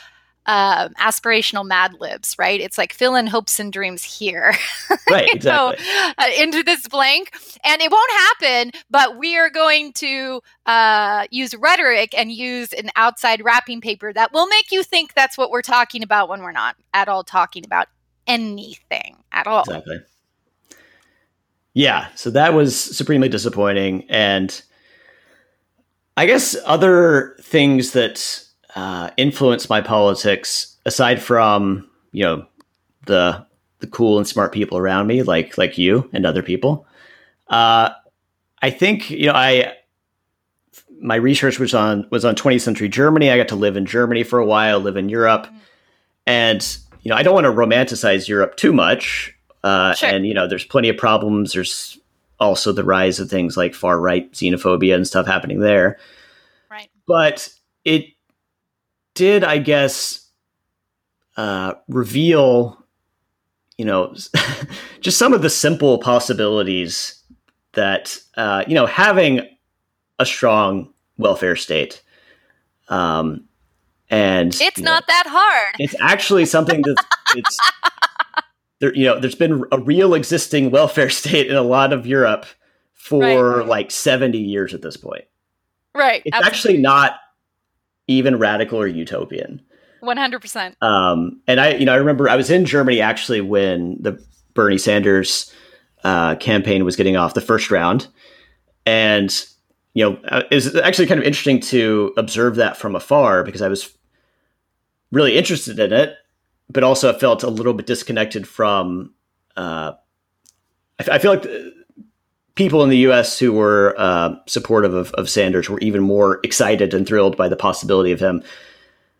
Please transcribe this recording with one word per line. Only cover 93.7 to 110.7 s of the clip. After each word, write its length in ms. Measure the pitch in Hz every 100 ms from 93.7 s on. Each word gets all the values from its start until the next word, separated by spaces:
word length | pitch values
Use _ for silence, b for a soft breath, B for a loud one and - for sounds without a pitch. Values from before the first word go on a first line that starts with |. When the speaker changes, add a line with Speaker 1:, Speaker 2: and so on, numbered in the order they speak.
| 87 87 -
Speaker 2:
the 200 | 101 87 - _ _ -
Bernie 220 | 104 95
Sanders, 720 | - 104 101 95 92 - - b b b b _
uh, 320 | 92 87 82 80
campaign 480 | 123 107 101 95
was 120 | 90 90
getting 200 | 95 92
off 200 | 85 -
the 60 |
first 280 | - 110 -
round. 380 | 95 87 123 - b b b b b b _ 113
And, 580 | 113 110 104 98 - - _ _ _ _
you 100 | 110 107
know, 80 | 98 -
uh, 140 | 127 -
it 60 | 143
was 200 | 127 160
actually 300 | 180 185 170
kind 120 | 165
of 60 | 143
interesting 320 | 143 147 123
to 540 | - 127 110 107 98 -
observe 380 | 110 110 120 113
that 220 | 110 -
from 180 | 107 90
afar 480 | - 147 120 92
because 180 | 95 98
I 60 | 98
was 280 | 98 - _ _ _ _ _ _ _ _ _ _ _ -
really 260 | 139 139 127
interested 400 | - 160 120 110
in 160 | 101
it, 220 | 117 151 - _ _ _ _ _
but 140 | 135
also 300 | 131 135 131
felt 300 | - 131 113
a 60 | 123
little 240 | 110 117
bit 120 | 110 -
disconnected 600 | 117 - 113 110 107 95
from, 680 | - 107 98 90 90 - _ _ _ _ -
uh, 340 | 87 80 78 - _ _ _ _ _ _ _